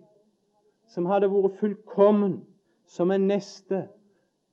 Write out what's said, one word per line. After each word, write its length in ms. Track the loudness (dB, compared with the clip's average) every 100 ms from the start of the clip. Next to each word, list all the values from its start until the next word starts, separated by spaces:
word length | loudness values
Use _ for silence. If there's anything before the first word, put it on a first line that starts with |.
| _ _ _ _ _ _ _ _ _
som 240 | -8 -2
hadde 220 | 0 0
vært 260 | 2 0 0
fullkommen, 880 | -4 -4 -6 2 4 4 0 -4 -10 _ _ _ _
som 240 | -4 -2
en 160 | 0 0
neste, 640 | -2 -6 -14 -8 -6 -8 -14 _ _ _ _ _